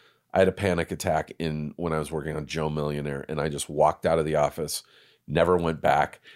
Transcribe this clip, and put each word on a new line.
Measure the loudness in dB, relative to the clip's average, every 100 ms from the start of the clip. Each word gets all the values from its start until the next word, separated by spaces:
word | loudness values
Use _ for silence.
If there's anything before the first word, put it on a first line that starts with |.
| _ _ _
I | 2
had | 4
a |
panic | 4 0 0 -2
attack | -4 0 0 -2 -6
in, | -4 -4 -6 -6
when | -2
I | -2
was | -2
working | -4 -4 -6
on | -6
Joe | -4 -2
Millionaire, | -2 -2 -4 -4 -6 -6
and | -4
I | -2
just | -4 -4
walked | 2 2 2 2
out | 2
of | 2
the | 2
office, | 0 -2 -6 -8 -12 _ _ _ -4
never | 2 4 4
went | 2 0
back. | 2 4 2 -4 -20